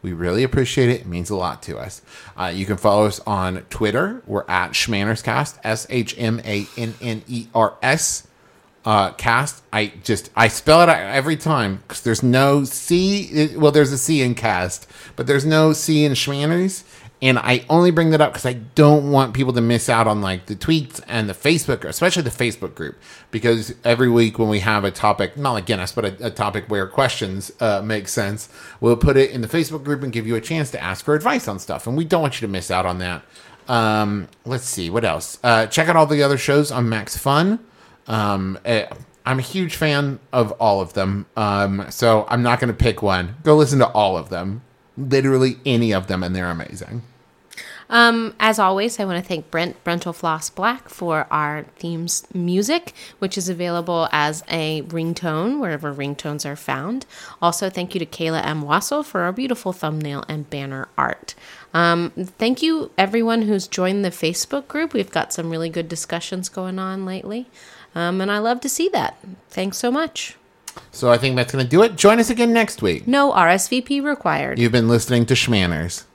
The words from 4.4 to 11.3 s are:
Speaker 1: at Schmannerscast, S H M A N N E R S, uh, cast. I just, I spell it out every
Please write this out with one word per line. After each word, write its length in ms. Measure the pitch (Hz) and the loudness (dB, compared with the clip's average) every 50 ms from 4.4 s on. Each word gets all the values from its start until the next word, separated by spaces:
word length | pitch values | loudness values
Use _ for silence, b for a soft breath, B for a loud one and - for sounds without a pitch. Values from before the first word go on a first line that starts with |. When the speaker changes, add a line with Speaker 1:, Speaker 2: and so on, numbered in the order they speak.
| - - | -2 0
Speaker 1:
at 220 | 87 92 90 82 | 0 0 0 0
Schmannerscast, 880 | - - - - 113 98 101 107 113 110 - 117 117 131 143 - - - - | -2 -4 -2 -2 -2 -2 0 -2 -2 -2 -2 -2 -2 -2 -2 -4 -8 -8 -4
S 240 | 110 113 110 - - | -4 -4 -4 -4 -4
H 240 | - 123 110 98 - | -4 -4 -4 -4 -6
M 240 | - 117 110 113 113 - | -4 -2 -2 -2 -4 -4
A 240 | 107 104 101 101 - - | -6 -6 -6 -6 -8 -8
N 180 | - 117 113 113 117 | -8 -8 -8 -8 -8
N 220 | 117 120 113 110 - - | -8 -8 -8 -8 -8 -10
E 180 | 123 117 113 - - | -10 -10 -10 -2 2
R 200 | 120 110 98 - - | 2 2 2 0 -2
S, 460 | - 127 143 160 - - - - - _ b b b b b b b b _ _ _ | 0 0 2 2 0 -4 -4 -6 -10 _ b b b b b b b b _ _ _
uh, 280 | 113 107 104 98 90 | 2 4 4 4 2
cast. 520 | - - - 120 113 123 139 147 - - _ _ | -2 -2 0 2 2 2 2 -2 -8 -14 _ _
I 220 | - 110 107 101 - 92 - | -2 -2 -2 -2 -6 -10 -2
just, 260 | - 110 95 - - _ | -2 -2 -2 -2 -6 _
I 140 | 107 117 107 | 4 4 4
spell 320 | - - - 156 156 165 | 4 0 4 6 8 8
it 80 | 175 170 | 8 8
out 80 | 156 85 | 6 2
every 380 | 90 98 117 135 135 156 | 0 -2 -2 -2 0 0